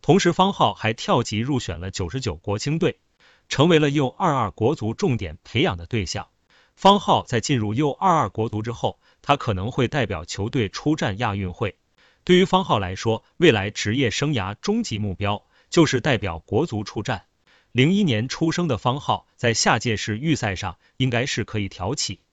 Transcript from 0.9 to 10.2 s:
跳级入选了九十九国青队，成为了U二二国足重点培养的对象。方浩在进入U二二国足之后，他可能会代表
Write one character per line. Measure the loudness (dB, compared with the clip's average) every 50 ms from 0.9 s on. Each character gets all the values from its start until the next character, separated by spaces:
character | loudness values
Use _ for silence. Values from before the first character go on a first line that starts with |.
| -2
跳 | -2 -2 0 2 2 2
级 | 0 -2 -4
入 | -2 0 -2 -2
选 | -2 -4 -8 -8
了 | -8 -10
九 | -6 -6 -6 -6
十 | -6 -6
九 | -6 -6 -6
国 | -6 _ -6 -4 -4
青 | -2 -4 -2 0
队， | 0 -2 -2 _ _ _ _ _ _ _ _ _ _ _
成 | 0 2 4 6
为 | 6 6
了 | 4 4
U | 2 2 0 0
二 | -2 _ 0 0 2
二 | 2 0 -2
国 | -2 0 0 0 0
足 | 0 -4 -6 -4
重 | -2 0 0 0 0
点 | -2 -8 -10 -14 _
培 | -6 -2 0
养 | 0 0 -2
的 | -4 -8
对 | -6 -4 -4 -4
象。 | -4 -6 -10 -10 _ _ _ _ _ _ _ _ _ _
方 | _ 6 6 6 6
浩 | 4 2 2 2 2
在 | 0 -4 -4
进 | 0 0 0 0
入 | 0 -2 -2
U | 0 -2 -2
二 | -2 _ 2 2 2
二 | 2 2 -2
国 | -2 -4 -4 -4
足 | -4 -6 -6
之 | -6 -8
后， | -4 -4 -4 -4 _ _ _ _ _
他 | _ 0 0
可 | 0 2 -4 -4
能 | -4 -4 -6
会 | -2 -2 -2
代 | -2 0 -4 -4
表 | -4 -4 -8